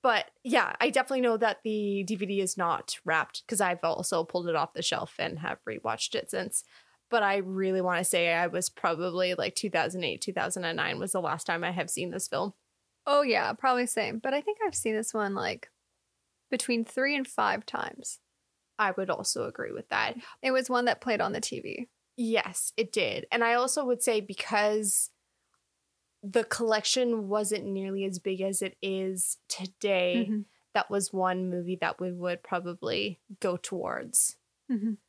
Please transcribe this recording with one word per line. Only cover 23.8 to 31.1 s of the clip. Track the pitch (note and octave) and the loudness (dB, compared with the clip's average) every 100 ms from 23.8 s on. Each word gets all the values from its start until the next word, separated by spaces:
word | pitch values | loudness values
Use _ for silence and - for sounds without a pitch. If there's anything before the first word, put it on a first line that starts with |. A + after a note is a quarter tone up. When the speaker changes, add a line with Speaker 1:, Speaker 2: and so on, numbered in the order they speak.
Speaker 1:
would | C4 A#3+ | 0 2
say | - A3 | 2 2
because | G3+ G3 - G#3+ G#3+ G#3+ G#3 - - _ _ _ _ _ _ _ _ _ _ _ | -2 -8 0 2 4 2 4 4 2 _ _ _ _ _ _ _ _ _ _ _
the | G3+ A#3 | 0 0
collection | A3+ - A#3 G#3+ G#3 B3+ B3 A3+ G3 | 0 -2 2 2 2 2 2 2 0
wasn't | G#3 G3+ G#3 | 0 0 -2
nearly | G3+ G3 F#3+ G3 | -2 -4 -4 -2
as | G3 F3+ | -4 -4
big | G3 F#3+ | -4 -2
as | F#3+ G3 | 0 0
it | F#3+ - | -2 -4
is | G3 F#3+ F#3+ F#3 - - _ | -4 -2 -2 2 0 0 _
today, | - F#3 _ G#3 F#3+ F3+ A#3 G#3 | -8 -8 _ 0 2 2 2 0
Speaker 2:
Mm-hmm. | G#3+ G3+ _ _ | -2 -4 _ _
Speaker 1:
that | G#3 - | -2 0
was | G3+ F#3+ | 0 0